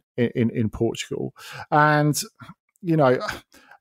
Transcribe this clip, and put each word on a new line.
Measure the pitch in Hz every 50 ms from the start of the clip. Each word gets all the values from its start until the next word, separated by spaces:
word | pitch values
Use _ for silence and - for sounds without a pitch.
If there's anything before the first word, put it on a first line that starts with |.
| - _ _
in, | - 120 117 - 131 117 117
in | - - 113 104
Portugal. | - - 113 113 - - - - - - - 67 - - - - - - - - 160
And, | 151 151 151 151 151 147 151 143 - - 220 - _ - - - - _ _ _ _ -
you | 175 160
know, | 160 143 127 127 127 - - - - - _ _ - _ _ - _